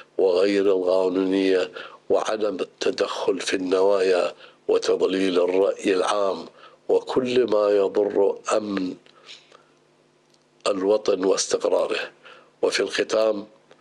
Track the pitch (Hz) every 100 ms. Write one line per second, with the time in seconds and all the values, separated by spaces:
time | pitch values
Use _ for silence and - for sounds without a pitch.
0 | - - 95 90 101 101 98 92 90 92
1 | 92 92 95 98 95 92 - - - -
2 | _ 98 - 110 104 92 - _ 104 87
3 | 98 - - 92 - 95 90 92 98 101
4 | 95 90 - - - _ - - - 117
5 | 90 95 95 87 87 92 98 - 107 92
6 | - 104 98 82 - - - - - 117
7 | - - 127 123 113 104 104 104 95 104
8 | 101 98 98 - - 107 104 98 90 95
9 | - _ - - _ - _ _ _ _
10 | _ _ _ _ _ _ 110 98 95 107
11 | - 95 95 92 - 95 90 92 78 -
12 | - - - - _ _ 92 - 98 -
13 | 101 110 110 104 101 _ _ -